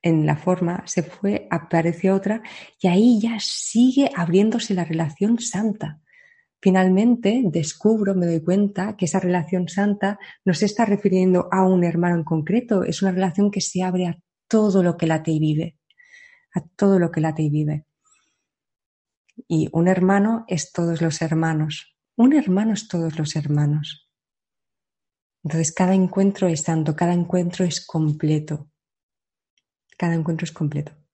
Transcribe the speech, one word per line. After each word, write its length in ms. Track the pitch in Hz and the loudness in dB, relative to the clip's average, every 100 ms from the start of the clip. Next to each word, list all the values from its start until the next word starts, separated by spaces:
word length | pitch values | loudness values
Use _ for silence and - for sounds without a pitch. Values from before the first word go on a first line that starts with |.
en 240 | 170 160 151 | 2 2 2
la 100 | 151 | 0
forma 480 | - 180 175 175 - | -2 -2 -2 -4 -6
se 160 | - | -6
fue, 460 | 156 - 196 208 - | -6 -6 -4 -4 -4
apareció 640 | 165 - 165 165 - 190 | -6 0 0 0 0 0
otra, 280 | 190 196 226 - - - _ | 0 -2 -6 -8 -20 -20 _
y 60 | 185 | 2
ahí 340 | 175 233 226 | 4 4 4
ya 180 | 226 226 | 0 -4
sigue 720 | - - - 226 254 262 277 | -6 -8 -4 2 4 4 0
abriéndose 600 | 180 170 180 214 233 - | 0 0 2 2 0 -2
la 100 | 185 | -4
relación 540 | 165 160 160 - 202 233 | -2 -2 -4 -2 0 0
santa. 600 | - 185 220 202 - - _ _ _ _ _ _ | -2 -4 -4 -4 -8 -12 _ _ _ _ _ _
Finalmente 800 | 190 185 185 185 233 240 196 233 | 2 4 4 4 4 2 0 0
descubro, 680 | 220 160 151 - 208 220 196 | 0 -2 -4 0 0 2 0
me 120 | 190 175 | 0 0
doy 160 | 165 | 0
cuenta 540 | 160 190 202 202 196 214 | 0 0 0 -2 -6 -4
que 80 | |
esa 160 | 180 190 | -2 0
relación 480 | 180 180 160 185 175 | 0 -2 0 -4 -2
santa 500 | - 208 202 196 202 - - | -2 0 0 -2 -4 -14 -4
no 100 | - | -2
se 120 | 170 208 | 0 0
está 180 | - | 0
refiriendo 640 | 226 202 202 185 185 180 170 | 0 2 2 2 4 2 2
a 120 | 185 | 2
un 200 | 185 185 | 4 4
hermano 320 | 175 165 175 175 | 2 2 0 0
en 80 | |
concreto, 600 | 151 160 156 214 247 202 | -2 -4 0 -2 0 -2
es 180 | - 165 | -2 -2
una 100 | 190 | -2
relación 380 | 180 190 185 202 | 0 -2 0 0
que 100 | 202 | 0
se 220 | - 180 | -6 -4
abre 240 | 185 180 180 | -2 -2 -4
a 120 | 170 _ _ _ | -6 _ _ _
todo 340 | 220 214 190 | 2 4 4
lo 140 | 185 175 | 2 0
que 100 | 160 | 0
late 240 | 160 156 | 0 0
y 80 | 156 | 0
vive, 380 | 156 151 170 _ _ _ _ - - _ _ | 2 0 -4 _ _ _ _ -20 -20 _ _
a 60 | 180 | -8
todo 380 | - - 202 190 | -8 0 4 4
lo 120 | 170 | 2
que 100 | 170 | 0
late 220 | 160 156 | -2 0
y 80 | 151 | 0
vive. 360 | 151 151 151 - _ _ _ _ _ _ _ _ _ _ _ _ _ _ - - | 0 -2 -4 -8 _ _ _ _ _ _ _ _ _ _ _ _ _ _ -20 -4
Y 220 | 160 - | -2 0
un 140 | 165 175 | 0 2
hermano 580 | 185 185 196 208 226 - | 2 2 2 2 -2 -4
es 240 | 180 - | -6 -6
todos 280 | - 170 165 | -4 -2 0
los 220 | 165 151 | -2 -2
hermanos, 760 | 165 160 165 156 156 151 - _ _ - | -2 0 0 0 -2 -6 -14 _ _ 2
un 140 | 240 | 4
hermano 400 | 302 - 185 220 | 4 2 0 0
es 160 | 202 - | -2 -4
todos 280 | 175 165 156 | -4 -4 -4
los 200 | 151 156 | -4 -4
hermanos. 760 | 143 147 147 151 151 - _ _ _ _ _ _ _ _ _ _ _ _ _ _ | -2 0 0 0 -4 -14 _ _ _ _ _ _ _ _ _ _ _ _ _ _
Entonces 260 | 156 160 160 | -6 -2 -2
cada 240 | - 185 | 0 2
encuentro 540 | 190 185 190 196 196 185 | 2 2 2 0 2 -2
es 140 | 160 | 0
santo, 340 | - 165 156 156 | -2 -2 -2 0
cada 180 | 175 | 0
encuentro 500 | 175 175 185 175 175 | 0 0 0 -2 -2
es 220 | 180 - - | -4 -4 -6
completo, 880 | 160 156 151 151 151 151 151 - _ _ _ _ _ _ _ _ _ _ _ _ _ | -2 0 0 0 -2 -2 -10 -12 _ _ _ _ _ _ _ _ _ _ _ _ _
cada 180 | 175 | -2
encuentro 300 | 165 160 160 | -2 -2 -4
es 60 | 170 | -6
completo. 460 | - 151 147 147 - _ | -4 -4 -4 -10 -14 _